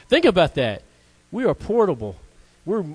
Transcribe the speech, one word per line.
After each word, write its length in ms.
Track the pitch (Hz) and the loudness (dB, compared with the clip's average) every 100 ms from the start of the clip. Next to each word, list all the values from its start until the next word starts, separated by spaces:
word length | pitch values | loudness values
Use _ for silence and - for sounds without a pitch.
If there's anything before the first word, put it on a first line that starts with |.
| - | -2
Think 160 | 294 311 | 2 4
about 280 | 185 151 - | 4 2 0
that. 260 | 120 98 _ _ _ _ _ | -4 -4 _ _ _ _ _
We 140 | 208 247 | -4 -2
are 80 | |
portable. 640 | - - 233 202 127 104 92 - _ - _ 160 | -2 -2 0 2 0 -6 -12 -20 _ -20 _ -6
We're 180 | 220 160 | -4 -4